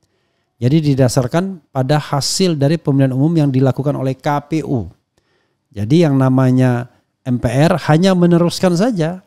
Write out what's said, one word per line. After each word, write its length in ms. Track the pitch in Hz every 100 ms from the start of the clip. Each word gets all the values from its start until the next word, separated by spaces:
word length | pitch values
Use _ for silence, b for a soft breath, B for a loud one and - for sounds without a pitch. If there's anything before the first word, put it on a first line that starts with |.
| _ _ _ _ _ -
Jadi 320 | 120 160 147
didasarkan 720 | 135 123 139 123 165 190 180 _
pada 240 | 135 131 151
hasil 640 | - 143 - - 185 151
dari 160 | 139 165
pemilihan 400 | 151 139 135 131
umum 160 | 156
yang 160 | 170 143
dilakukan 440 | 131 135 131 143 135
oleh 240 | 131 131
K 200 | 156 143 -
P 120 | 156
U. 280 | - 123 82 - _ _ _ _ _ _ _
Jadi 320 | 98 107 160
yang 160 | 160 135
namanya 720 | 131 131 131 131 127 120 127 _ _ _
M 160 | 127 123
P 80 | 123
R 300 | 131 165 180 -
hanya 240 | 156 190
meneruskan 640 | 180 175 170 170 - 185 170
saja 480 | 240 190 156 185